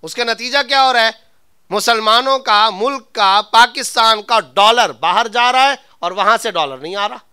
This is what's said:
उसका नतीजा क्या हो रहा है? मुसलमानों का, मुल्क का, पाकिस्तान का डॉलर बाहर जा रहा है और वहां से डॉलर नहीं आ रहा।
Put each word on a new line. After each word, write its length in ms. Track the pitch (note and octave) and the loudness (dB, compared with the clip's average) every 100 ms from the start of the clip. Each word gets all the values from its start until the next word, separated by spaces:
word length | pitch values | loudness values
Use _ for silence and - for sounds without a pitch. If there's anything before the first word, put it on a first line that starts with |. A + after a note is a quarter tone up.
उसका 200 | D#3+ - | -14 -8
नतीजा 380 | A#3+ A3+ B3 C#4 | -4 -4 -4 -4
क्या 160 | B3+ C#4 | -2 0
हो 100 | C4 | 2
रहा 100 | B3 | 2
है? 100 | A3+ A3 _ _ _ _ _ | 0 -2 _ _ _ _ _
मुसलमानों 680 | G3 G3+ A3+ A3 A3+ C4 C4+ | -4 0 0 2 2 2 -2
का, 320 | C4 G#3 A3 | 0 2 2
मुल्क 360 | F#3+ A#3 C#4 - | 0 -6 -6 -10
का, 260 | - G3 G3 | -2 2 2
पाकिस्तान 800 | G#3 A3+ A#3+ B3 B3 - A3+ A3 | 2 4 4 2 -8 0 2 0
का 180 | G#3 A#3 D3 F3+ | 0 -2 -2 2
डॉलर 360 | G#3 A#3 G#3+ | 2 4 0
बाहर 340 | B2 D#3+ F#3 A3+ | -2 -2 0 -2
जा 200 | A3+ A#3+ | 0 0
रहा 180 | B3+ C4+ | 2 0
है 80 | C4 _ _ | 0 _ _
और 100 | F3 | -8
वहां 240 | F#3 G3 A3+ | -2 0 0
से 140 | A#3 | -2
डॉलर 300 | F3+ D3 C3 | -4 -6 -6
नहीं 140 | D3 G3 | -12 -6
आ 100 | G#3 | -8
रहा। 140 | A#3 _ | -8 _